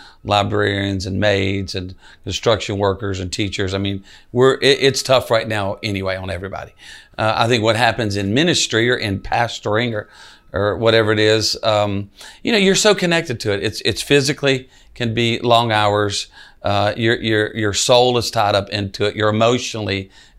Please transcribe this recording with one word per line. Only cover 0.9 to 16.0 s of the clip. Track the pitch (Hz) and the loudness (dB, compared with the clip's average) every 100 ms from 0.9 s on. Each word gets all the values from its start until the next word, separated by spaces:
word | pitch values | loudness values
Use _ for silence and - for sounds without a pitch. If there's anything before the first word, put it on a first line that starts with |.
| 98 95 | -4 -4
and | 95 | 0
maids | 104 98 98 98 95 | 2 2 0 -4 -6
and | 95 92 - - - | -8 -10 -14 -20 -16
construction | 101 95 117 104 - 98 | -8 -2 0 0 0 -2
workers | 98 95 101 95 | 0 -2 -4 -6
and | 90 | -6
teachers. | - 101 104 95 | -4 -4 -4 -4
I | 98 | -2
mean, | 98 98 - - _ | -4 -6 -12 -20 _
we're, | 123 131 131 | 2 4 4
it, | 131 139 | 2 4
it's | 135 127 | 2 0
tough | - 127 - | 2 2 2
right | 113 113 | 0 0
now | 107 98 95 | -4 -4 -4
anyway | 110 98 95 92 | -6 -4 -4 -6
on | 95 | -6
everybody. | 90 95 78 - _ - - - - | -8 -8 -12 -16 _ -20 -20 -16 -4
Uh, | 110 110 | -2 2
I | 117 | 2
think | 120 | 2
what | 110 110 | 2 2
happens | 117 107 107 101 | 2 2 -2 -2
in | 98 | 0
ministry | 120 175 147 - 113 120 | 0 2 0 0 0 2
or | 127 | 0
in | 110 98 | -2 -4
pastoring | - 117 117 - 113 107 120 | -4 -2 -2 -4 -2 0 -2
or, | 107 - - - - _ | -4 -10 -16 -20 -20 _
or | - 104 92 | -2 -2 2
whatever | 113 113 107 | 4 4 4
it | 107 | 2
is, | 107 110 104 - | 4 2 0 -2
um, | 110 104 104 98 101 - - - | 0 0 0 -2 -6 -14 -20 -8
you | - | -2
know, | 220 | 2
you're | 190 185 | 2 4
so | 214 | 4
connected | 196 175 165 165 117 | 2 2 -2 -2 -6
to | 107 | -4
it. | 101 | -2
It's, | 107 - | -2 -4
it's | - 98 | -4 -4
physically | - 143 135 135 139 131 - _ - | 2 2 2 -2 0 -2 -4 _ -18
can | - 117 | -6 -4
be | 113 117 117 | 0 0 0
long | 120 117 117 | 2 2 4
hours. | 107 104 104 | 2 2 2